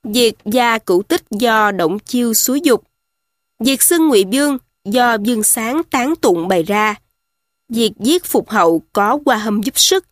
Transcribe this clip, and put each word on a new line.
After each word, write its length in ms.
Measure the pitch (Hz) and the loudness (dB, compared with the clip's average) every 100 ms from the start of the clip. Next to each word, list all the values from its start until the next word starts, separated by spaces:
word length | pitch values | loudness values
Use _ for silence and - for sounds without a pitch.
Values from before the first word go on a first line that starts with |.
Việc 340 | - 226 226 - - | -4 0 0 0 -2
gia 320 | 247 240 226 | 0 0 -2
Cửu 260 | - 180 | 0 -2
Tích 200 | 208 339 _ | 0 -4 _
do 400 | 202 240 220 208 | -4 0 2 0
Đổng 280 | 190 165 202 | 0 -2 -2
Chiêu 340 | - 247 240 | -4 -2 0
xúi 280 | 214 - 277 | 0 0 0
dục. 200 | 320 220 _ _ _ _ _ _ _ _ | 2 0 _ _ _ _ _ _ _ _
Việc 220 | 233 269 | -2 0
xưng 260 | - 349 320 | 0 2 4
Ngụy 180 | 220 190 | 4 2
Vương 260 | 254 294 269 _ _ 196 | 0 0 -2 _ _ -4
do 320 | 240 240 226 208 | 0 0 0 -2
Vương 180 | 233 | -2
Sáng 400 | 208 - 226 294 | -2 -2 -2 -4
tán 320 | 339 262 254 330 | -4 -2 -2 0
tụng 320 | 247 170 170 | 0 0 0
bày 160 | 185 | -2
ra. 320 | 160 208 214 208 _ _ _ _ _ _ _ | 0 -2 -2 -4 _ _ _ _ _ _ _
Việc 220 | 226 220 - | -2 -2 -2
giết 260 | 220 349 - | 0 0 0
Phục 240 | 247 - | -4 -2
Hậu 340 | 214 170 165 - | 0 2 2 -2
có 260 | - 202 285 294 | -2 0 0 0
Hoa 120 | 220 | -2
Hâm 240 | 220 208 | -2 -4
giúp 160 | 233 - | -4 0
sức. 280 | - 381 _ | 0 0 _